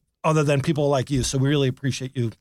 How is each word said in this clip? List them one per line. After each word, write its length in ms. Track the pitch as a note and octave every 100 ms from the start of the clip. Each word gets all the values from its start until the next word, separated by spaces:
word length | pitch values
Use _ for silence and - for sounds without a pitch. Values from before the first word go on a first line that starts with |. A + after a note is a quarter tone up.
| _ _
other 200 | E3 D#3
than 180 | D3 C#3+
people 280 | C3 D#3 C#3+
like 220 | C#3 A#2+
you, 120 | C#3
so 140 | A2+ C#3
we 120 | C3+
really 180 | D3 C3+
appreciate 480 | B2+ C3+ - C3 B2+
you, 160 | A2+ -